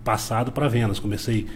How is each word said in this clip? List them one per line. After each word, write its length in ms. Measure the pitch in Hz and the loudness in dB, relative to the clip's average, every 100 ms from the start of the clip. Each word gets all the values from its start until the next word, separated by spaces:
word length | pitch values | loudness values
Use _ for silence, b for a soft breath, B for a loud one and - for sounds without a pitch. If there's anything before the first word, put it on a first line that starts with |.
passado 480 | 110 107 - 113 123 | 0 0 0 0 0
pra 160 | 127 143 | 0 2
vendas. 300 | 120 113 98 | 2 2 0
Comecei 460 | 107 104 - 113 104 | -2 -2 0 0 -2